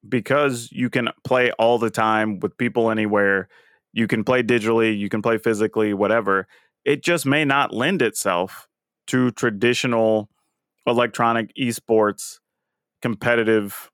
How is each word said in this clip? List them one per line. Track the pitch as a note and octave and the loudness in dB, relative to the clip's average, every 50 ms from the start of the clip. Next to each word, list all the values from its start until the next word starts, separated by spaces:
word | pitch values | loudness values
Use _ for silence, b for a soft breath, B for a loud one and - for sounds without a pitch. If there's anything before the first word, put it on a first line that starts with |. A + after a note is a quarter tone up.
| _ G2+ | _ -4
because | A2+ B2 G2+ - C3+ C#3+ D3 C#3+ B2+ A#2 A#2 - | -4 -4 0 0 0 2 2 0 -2 -4 -10 -12
you | - - B2+ A#2+ | -8 -4 -4 -2
can | - B2+ A#2+ A#2 - _ _ | -2 -2 -2 -2 -6 _ _
play | - B2+ B2+ B2 A#2+ - | 0 0 2 2 2 2
all | - A2+ A#2 A#2+ A#2 | 2 2 2 4 2
the | A2+ A2+ | 0 -2
time | - - A2 A2 A2 A2 G#2+ G#2+ G#2 F2+ | 0 0 0 2 2 2 0 -2 -2 -4
with | G2+ G2 - _ | -6 -6 -4 _
people | A#2+ A#2+ G#2 B2 A#2 A2+ | -4 -2 0 0 0 0
anywhere, | A2+ A2 G#2+ G#2 G#2 G#2 G2+ G2 G2 F#2+ F#2 _ b b b b b b b b | 0 0 0 0 2 2 2 2 2 0 -2 _ b b b b b b b b
you | _ A2 A2+ G2+ | _ -2 -2 0
can | - A2 G#2 | 0 -2 0
play | - B2+ B2+ | 2 2 2
digitally, | B2 G#2+ B2 A#2+ G#2 A2 A2+ A#2 A2+ A2+ G#2+ G2+ | 2 2 0 0 2 2 2 2 2 2 0 -2
you | G2+ G2 | -4 -4
can | - G#2+ | -4 -2
play | G#2 A#2 A2+ A2 | -2 0 -2 0
physically, | - B2 A2+ G2+ A2 G#2+ - A2+ A2 G#2+ G#2 | 0 -2 0 0 -2 -2 0 0 0 0 0
whatever, | F#2+ G#2 G2+ G#2+ A#2 G#2+ G2 G2 F#2+ F#2 b b b b b b b _ | 0 0 2 2 0 2 0 0 -2 -2 b b b b b b b _
it | - C#3+ C3+ - | -2 -2 0 0
just | - F3 E3+ C3+ | -2 -2 0 0
may | C#3 C3+ D3+ D#3 | 0 0 2 2
not | C#3+ C3+ C#3+ C#3 - - | 2 2 2 0 0 -2
lend | G#2+ B2 D3+ G3+ F3 | -2 -2 0 0 0
itself | C3+ A2 - - - G2 F#2 F2 F#2 F#2+ - - - _ _ _ _ _ _ _ _ - | 0 0 -2 -2 -2 -2 0 0 -2 -4 -6 -16 -20 _ _ _ _ _ _ _ _ -4
to | - B2+ B2+ B2 | -2 0 0 0
traditional | A#2 - - A#2+ A2 G2 A2 A#2+ A#2+ - - C3 A#2+ A2+ A2+ A2 A2 G#2+ G#2+ - _ _ _ _ _ _ _ _ _ _ _ - | -2 -2 -4 -4 -2 0 0 0 0 0 -2 -2 0 0 2 2 2 0 -2 -6 _ _ _ _ _ _ _ _ _ _ _ -2
electronic | A#2+ A#2 A#2+ A#2+ - - A#2+ A#2 A#2 A#2 A2 G2 _ | 0 2 0 0 0 0 0 0 0 0 -4 -6 _
esports | - C3 A#2+ A2+ - _ _ A2 A2 G#2+ G#2 G2+ - - - - - _ _ _ _ _ _ _ _ _ _ _ _ | -6 -4 -4 -4 -6 _ _ 2 2 2 2 0 -4 -12 -16 -16 -20 _ _ _ _ _ _ _ _ _ _ _ _
competitive | - A#2+ A2+ G#2 - B2 A#2+ A#2 A#2 G#2+ A2+ A2 G#2 G2+ - - - - | -6 -6 -6 -2 0 0 0 2 2 2 2 0 0 -4 -10 -14 -18 -20